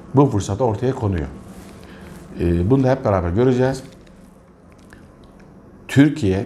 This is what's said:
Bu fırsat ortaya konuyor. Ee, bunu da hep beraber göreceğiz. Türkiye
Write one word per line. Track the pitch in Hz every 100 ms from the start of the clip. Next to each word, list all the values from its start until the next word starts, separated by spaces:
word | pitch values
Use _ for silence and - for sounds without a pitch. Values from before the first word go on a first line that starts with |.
| - 131
Bu | 143
fırsat | 107 92 98
ortaya | 123 107 123 131
konuyor. | 107 90 67 - - - - - - - - - - -
Ee, | 85 85 90
bunu | 135
da | 131
hep | 131 113
beraber | 98 87
göreceğiz. | 92 127 123 127 135 - - - - - - - - - - - - - - - - - - - - -
Türkiye | - 147 143 101 95